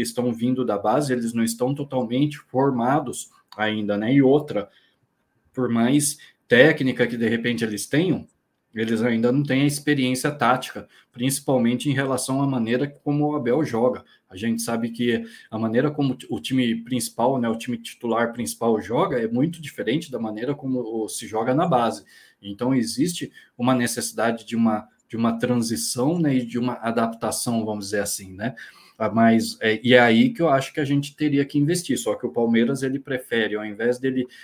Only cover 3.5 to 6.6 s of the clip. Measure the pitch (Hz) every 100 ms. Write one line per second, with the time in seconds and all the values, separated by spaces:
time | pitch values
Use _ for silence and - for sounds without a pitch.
3.5 | - 107 107 104 104 110 139 131 147 147
4.5 | 104 - _ _ _ _ _ _ _ _
5.5 | - 127 117 117 147 143 - - _ _
6.5 | 120